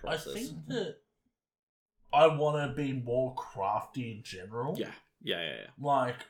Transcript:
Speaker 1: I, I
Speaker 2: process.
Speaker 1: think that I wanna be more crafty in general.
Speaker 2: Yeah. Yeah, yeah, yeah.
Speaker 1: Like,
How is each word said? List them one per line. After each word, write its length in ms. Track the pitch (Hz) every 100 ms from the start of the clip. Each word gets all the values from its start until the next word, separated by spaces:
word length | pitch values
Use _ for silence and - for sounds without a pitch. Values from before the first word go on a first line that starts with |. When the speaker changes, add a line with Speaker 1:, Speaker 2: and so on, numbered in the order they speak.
Speaker 1:
I, 40 | -
I 100 | 156
Speaker 2:
process. 160 | -
Speaker 1:
think 340 | 214 254 - 156
that 300 | 254 175 - _ _ _ _ _ _ _ _ _ _ -
I 140 | 143 160
wanna 460 | 151 147 151 143 139
be 180 | 139
more 400 | 131 120 123 131 127
crafty 760 | - - 98 107 - 135 117
in 120 | 104
general. 520 | - 92 92 113 135 -
Speaker 2:
Yeah. 140 | 104 - _ _
Yeah, 180 | - 87
yeah, 120 | 82 58
yeah. 60 | - -
Speaker 1:
Like, 360 | 143 139 123 120